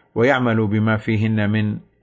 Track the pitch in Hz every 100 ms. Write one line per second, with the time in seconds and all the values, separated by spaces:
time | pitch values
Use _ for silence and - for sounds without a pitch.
0 | _ 107 123 135 123 110 107 107 110 107
1 | - 110 110 110 101 107 107 110 - _